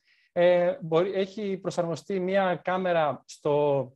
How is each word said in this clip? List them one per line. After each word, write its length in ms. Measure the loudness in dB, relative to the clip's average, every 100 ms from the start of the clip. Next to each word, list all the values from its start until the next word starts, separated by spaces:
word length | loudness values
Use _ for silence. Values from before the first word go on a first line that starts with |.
| _ _ _
Ε, 440 | 2 4 4 2 -2
μπορεί, 320 | 0 0 2
έχει 460 | -2 -4 -4 -6 -6
προσαρμοστεί 640 | -6 -4 -4 -4 -6 -4
μία 400 | 0 0 0 -2
κάμερα 580 | -2 -2 0 2 0 -2 -10
στο 600 | -6 0 2 2 0 -2